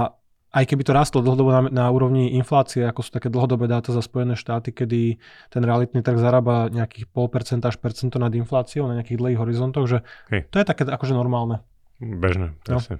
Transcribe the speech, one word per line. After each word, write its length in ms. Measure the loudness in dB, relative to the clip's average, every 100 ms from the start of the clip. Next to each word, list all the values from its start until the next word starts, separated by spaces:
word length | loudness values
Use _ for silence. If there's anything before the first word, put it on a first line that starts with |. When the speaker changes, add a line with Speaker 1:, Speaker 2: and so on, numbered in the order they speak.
| 0 _ _ _ _
Speaker 1:
aj 140 | 0 2
keby 160 | 0
to 80 | 2
rástlo 320 | 2 4 2
dlhodobo 280 | 2 4 4
na, 120 | 4
na 220 | 2 2 2
úrovni 460 | 2 2 2 2
inflácie, 480 | 0 2 2 2 0
ako 200 | -2 -4
sú 80 | -8
také 180 | -6 -2
dlhodobé 380 | 0 2 2 0
dáta 260 | 0 0
za 80 | -4
Spojené 320 | -2 -4 -2
štáty, 380 | -4 -4 -6 -6
kedy 500 | -6 -2 0 0 -2 -10 -20 -8
ten 140 | -2
realitný 400 | 2 2 2 0
trh 160 | 0 2
zarába 480 | 4 4 4 2 0
nejakých 380 | -2 -4 -6 -8
pol 220 | -2 -2
percenta 400 | -2 -2 -2 -2
až 80 | -4
percento 400 | -6 -4 -4 -2
nad 140 | -2
infláciou 540 | -2 -2 -2 -2 -4 -4
na 120 | -4
nejakých 200 | -4 -4
dlhých 200 | 0 0
horizontoch, 480 | 0 -2 -2 -2 0
že 120 | 0 -2 -18 -6
Speaker 2:
Hej. 220 | -4 -2
Speaker 1:
to 80 | 0
je 80 | 0
také 160 | 0
akože 300 | -2 -2 -2
normálne. 480 | 0 0 -2 -2 -4 -8 _ _ -16
Speaker 2:
Bežné, 580 | -10 -2 0 0 -4 -8
Speaker 1:
No. 140 | -4 -4
Speaker 2:
presne. 180 | -4 -10